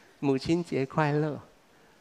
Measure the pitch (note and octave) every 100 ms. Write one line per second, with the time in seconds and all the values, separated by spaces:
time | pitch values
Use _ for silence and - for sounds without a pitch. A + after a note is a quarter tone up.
0 | - _ C#3 C3+ - E3+ E3+ C3+ C3+ -
1 | D3 D3 D#3 B2+ - - _ _ - _